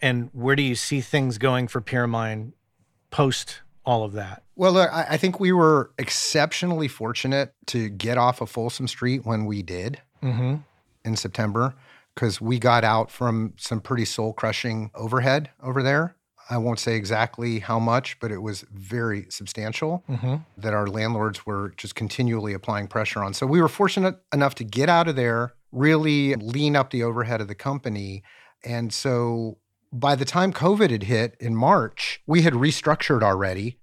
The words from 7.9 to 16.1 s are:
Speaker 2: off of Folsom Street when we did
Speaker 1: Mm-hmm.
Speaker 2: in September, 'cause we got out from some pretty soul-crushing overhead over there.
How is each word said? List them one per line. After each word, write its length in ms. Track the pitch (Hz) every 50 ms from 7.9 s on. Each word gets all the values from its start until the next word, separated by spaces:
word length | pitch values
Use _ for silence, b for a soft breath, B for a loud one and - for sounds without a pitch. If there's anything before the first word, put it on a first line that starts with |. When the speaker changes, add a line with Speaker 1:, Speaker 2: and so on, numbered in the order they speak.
| 101 95 98 113 123
Speaker 2:
off 240 | 123 120 127 123 -
of 80 | 117 -
Folsom 380 | - 120 113 120 - - 131
Street 380 | 123 - - 123 123 131 131 -
when 200 | 110 113 107 107
we 160 | 104 104 101
did 400 | 90 87 90 90 92 127 143 - _ _ _ _ -
Speaker 1:
Mm-hmm. 320 | 131 117 120 127 127 143 151 143 _ _ _ _ _ _ _ -
Speaker 2:
in 100 | 110 110
September, 580 | - - 95 - - 107 104 101 113 123 135 131 b b b b b b b b
'cause 240 | - 127 113 92 -
we 180 | 117 113 127 117
got 240 | 117 123 120 120 110
out 260 | 107 113 113 113 -
from 420 | - - 123 120 113 113 110 101 -
some 240 | - - - 117 107
pretty 240 | - - 131 120 110
soul-crushing 840 | - - - 110 110 107 - - 110 107 - - 120 110 110 107 104 -
overhead 540 | - 113 110 123 131 120 135 135 151 151 - _ _
over 220 | 127 131 127 135 127
there. 320 | 135 139 151 165 175